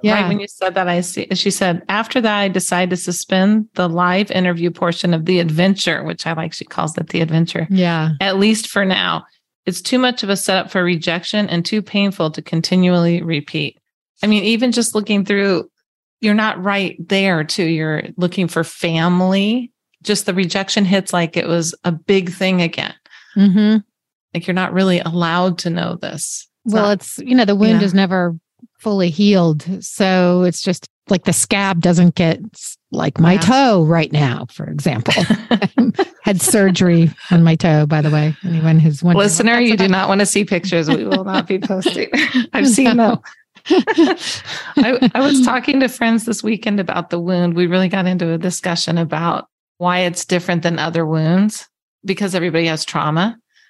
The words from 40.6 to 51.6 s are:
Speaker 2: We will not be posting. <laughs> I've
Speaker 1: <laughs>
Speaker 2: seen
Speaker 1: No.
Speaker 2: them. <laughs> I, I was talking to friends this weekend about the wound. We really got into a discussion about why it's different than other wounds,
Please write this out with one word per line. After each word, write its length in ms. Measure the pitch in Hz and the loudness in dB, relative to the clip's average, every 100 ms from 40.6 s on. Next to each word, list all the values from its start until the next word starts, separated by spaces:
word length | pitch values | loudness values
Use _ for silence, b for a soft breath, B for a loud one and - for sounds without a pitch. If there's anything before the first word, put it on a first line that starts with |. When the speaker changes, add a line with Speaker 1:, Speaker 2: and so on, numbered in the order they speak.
| 185 170 151 | 0 0 0
Speaker 2:
We 140 | 135 | 0
will 200 | - 190 | 0 -2
not 220 | 190 190 175 | -2 -4 -2
be 120 | 196 | -4
posting. 500 | - 190 180 - - - - | -2 -2 -2 -4 -4 -2 0
<laughs> 220 | 254 226 | -2 -2
I've 140 | - 277 | 0 2
Speaker 1:
<laughs> 20 | |
Speaker 2:
seen 260 | 226 254 | 2 2
Speaker 1:
No. 140 | 233 220 | 4 2
Speaker 2:
them. 100 | 233 B B _ _ | 0 B B _ _
<laughs> 40 | - 359 - 403 330 359 B B B B B - | 0 2 2 2 2 2 B B B B B 0
I, 320 | 226 254 247 | 2 2 2
I 60 | 226 | 2
was 240 | 277 277 | 2 4
talking 340 | 240 247 240 269 | 4 2 0 0
to 80 | 254 | 0
friends 380 | - 226 226 | 0 0 0
this 180 | 226 214 | -2 -4
weekend 360 | 214 208 220 202 | -2 -2 -2 -2
about 300 | 175 - 170 | -2 -6 -4
the 100 | 175 | -4
wound. 360 | 170 180 175 | -2 0 0
We 120 | 170 175 | 0 0
really 200 | 185 185 | 2 0
got 160 | 196 | 0
into 260 | 180 180 170 | -2 0 -2
a 40 | 165 | -2
discussion 600 | 180 - 180 170 - 170 | -4 -4 -4 -4 -2 -2
about 500 | 160 156 170 - - _ _ - | -2 -2 -2 -4 -8 _ _ -4
why 220 | 175 180 | -2 0
it's 260 | 180 175 | -2 -4
different 380 | - 180 170 175 | -4 -2 0 -2
than 160 | 170 170 | -2 -2
other 260 | 165 165 | -4 -2
wounds, 640 | 160 160 156 180 214 - | -2 0 2 2 0 -2